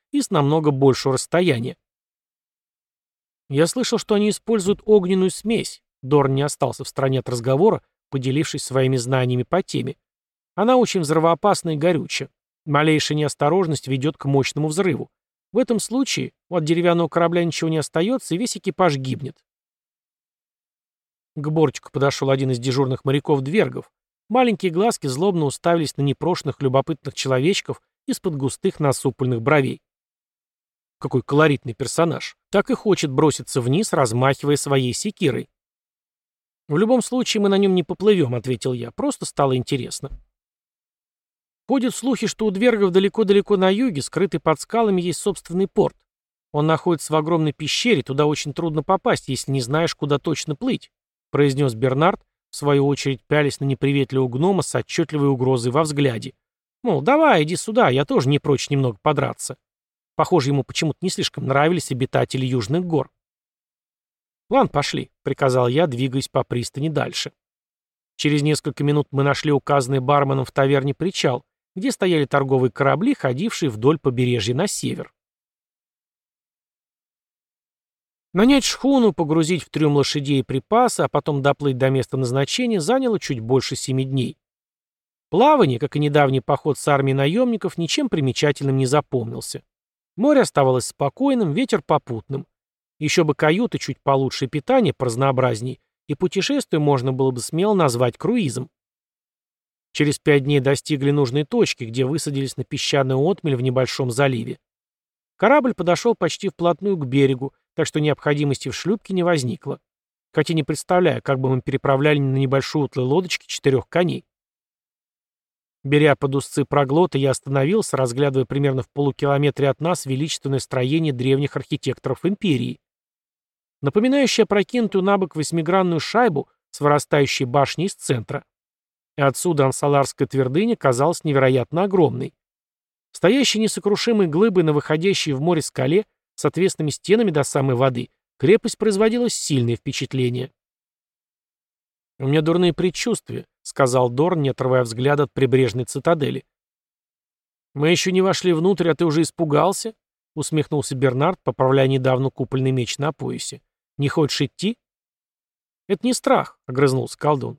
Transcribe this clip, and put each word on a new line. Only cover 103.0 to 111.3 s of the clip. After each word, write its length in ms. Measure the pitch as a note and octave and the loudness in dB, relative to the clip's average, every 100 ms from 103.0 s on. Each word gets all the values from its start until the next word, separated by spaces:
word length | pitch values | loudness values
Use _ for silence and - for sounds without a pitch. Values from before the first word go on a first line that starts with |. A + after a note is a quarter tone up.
| C3 C3 | 2 2
отмель 380 | D#3 G3 D#3+ B2+ | 0 0 -2 -2
в 60 | |
небольшом 480 | B2+ B2+ B2+ - B2+ | 0 0 -2 -2 -2
заливе. 480 | A#2 C#3 A#2+ A#2 - _ _ _ _ _ _ _ - | 0 0 0 -6 -12 _ _ _ _ _ _ _ 0
Корабль 340 | G#3+ D4 B3 | 4 4 2
подошёл 420 | - E3+ F3 A#3 | 0 -2 0 0
почти 360 | G#3+ E3+ - G3 | 0 -2 -4 -6
вплотную 480 | - E3+ E3+ G3+ F3+ | -2 0 0 -2 -4
к 80 | C3 | 0
берегу, 480 | C#3 C3+ B2+ C3+ - _ | 2 2 2 -6 -12 _
так 120 | - D3+ | -6 -4
что 120 | D#3 | -2
необходимости 680 | D3+ C#3 D3 D3 C#3+ C3 C3+ | -2 0 -2 0 0 -2 -6
в 60 | |
шлюпке 400 | - E3 A3 - | -6 -4 -4 -4
не 80 | F#3 | -2
возникло. 580 | F3 E3 B2 F3 C#3 C#3 _ _ _ _ _ | 0 0 -2 -6 -10 -12 _ _ _ _ _
Хотя 180 | - D3+ | -2 0
не 120 | D#3+ | 0
представляю, 580 | C#3+ D3+ - F3+ F3 B2 | -2 -4 0 2 2 0
как 180 | - | -2